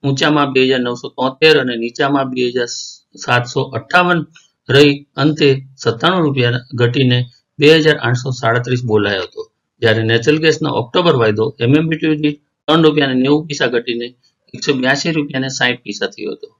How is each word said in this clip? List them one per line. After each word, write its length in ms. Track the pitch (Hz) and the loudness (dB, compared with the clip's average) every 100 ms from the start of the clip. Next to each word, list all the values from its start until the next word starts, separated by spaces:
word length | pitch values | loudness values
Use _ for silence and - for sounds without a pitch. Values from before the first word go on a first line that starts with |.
ઊંચામાં 500 | 139 135 156 151 143 | -2 0 2 2 2
બે 80 | 131 | 2
હજાર 160 | 131 131 | 2 0
નવસો 280 | 123 120 - | -2 -6 -10
તોતેર 460 | - 127 127 156 151 | -4 -4 2 4 4
અને 160 | 127 117 | 2 -4
નીચામાં 540 | 117 - 143 143 131 | -8 -4 -2 0 -2
બે 120 | 127 123 | -4 -4
હજાર 200 | 123 120 - - - _ | -2 -6 -8 -14 -20 _
સાતસો 460 | - - 123 123 135 | -16 -2 0 0 -6
અઠ્ઠાવન 580 | 131 117 - 180 180 175 151 _ _ _ - | -6 -8 -2 0 2 0 -4 _ _ _ 0
રહી. 380 | 131 147 139 - - | 4 6 4 -8 -2
અંતે 320 | 143 151 147 135 - - | -2 2 2 2 -4 -6
સત્તાણું 460 | - - 170 185 | -4 0 0 0
રૂપિયા 280 | 156 131 120 123 - | 0 0 -2 -2 -6
ઘટીને 440 | 123 120 131 127 123 123 _ _ - | -2 0 2 2 2 -2 _ _ 2
બે 100 | 147 160 | 4 6
હજાર 180 | 156 147 | 4 2
આઠસો 340 | 117 123 139 | -2 -4 -4
સાડત્રીસ 540 | 127 117 120 120 127 | -4 -2 -2 -2 -4
બોલાયો 380 | 123 107 101 98 | 0 0 0 -4
હતો, 200 | 87 - - _ _ _ | -6 -12 -16 _ _ _
જ્યારે 200 | 113 110 | 0 2
નેચરલ 360 | 110 117 117 156 | 0 0 2 2
ગેસનો 300 | 160 156 151 | 2 0 -2
ઓક્ટોબર 440 | 113 123 180 175 135 | -4 -2 0 2 2
વાયદો 280 | 110 104 110 - | 2 0 -2 -2
એમ 120 | 120 | 2
એમ 140 | 143 165 | 2 2
બી 80 | 156 | -2
ટી 200 | 160 151 | -2 0
દીઠ 240 | 151 147 _ _ - | -2 -4 _ _ 0
ત્રણ 140 | 160 | 4
રૂપિયા 240 | 160 151 139 | 4 4 0
ને 80 | |
નેવું 320 | 127 127 151 160 | 0 2 0 0
પૈસા 200 | 143 135 | -4 -2
ઘટીને 400 | 120 120 117 120 _ _ _ _ | -2 -4 -6 -8 _ _ _ _
એકસો 200 | 127 - | -10 -4
બ્યાસી 380 | 135 127 143 175 | -2 0 0 -2
રૂપિયા 280 | 156 143 131 | -4 -4 -6
ને 80 | 131 | -6
સાઠ 320 | 131 123 123 | -2 -2 -2
પૈસા 240 | - 104 101 | -8 -8 -8
થયો 260 | - 90 | -8 -10
હતો. 160 | - - _ | -10 -16 _